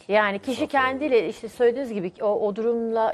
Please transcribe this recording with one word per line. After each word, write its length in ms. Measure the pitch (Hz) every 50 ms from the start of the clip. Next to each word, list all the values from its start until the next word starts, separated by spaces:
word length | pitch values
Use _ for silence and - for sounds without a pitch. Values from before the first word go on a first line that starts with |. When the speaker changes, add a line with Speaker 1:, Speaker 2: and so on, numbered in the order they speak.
| - -
Speaker 1:
yani 320 | 196 214 214 202 196 196
kişi 220 | - - 254 220
Speaker 2:
safhada. 60 | 302 -
Speaker 1:
kendiyle 580 | - 277 262 254 269 262 285 302 262 226 175 156
işte 200 | 220 - - 214
söylediğiniz 440 | - - 247 240 233 262 277 240 220
gibi 180 | 202 170 185 - -
o, 40 | - 208 208 - - 208
o 80 | 190
durumla 560 | 214 220 233 233 233 233 226 226 226 220 220